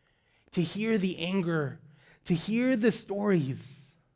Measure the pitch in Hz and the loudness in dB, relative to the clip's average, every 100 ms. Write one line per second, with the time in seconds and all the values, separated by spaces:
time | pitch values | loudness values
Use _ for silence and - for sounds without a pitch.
0 | _ _ _ _ _ - 160 196 220 220 | _ _ _ _ _ -2 -2 -2 0 0
1 | 185 165 170 196 170 165 143 - - - | 0 -2 -2 0 0 0 -2 -6 -16 -20
2 | - - - 165 196 226 254 254 226 226 | -20 -10 -2 -2 0 0 2 2 2 0
3 | - 202 208 180 131 123 - - - _ | -4 -2 2 2 2 -4 -10 -20 -20 _
4 | _ | _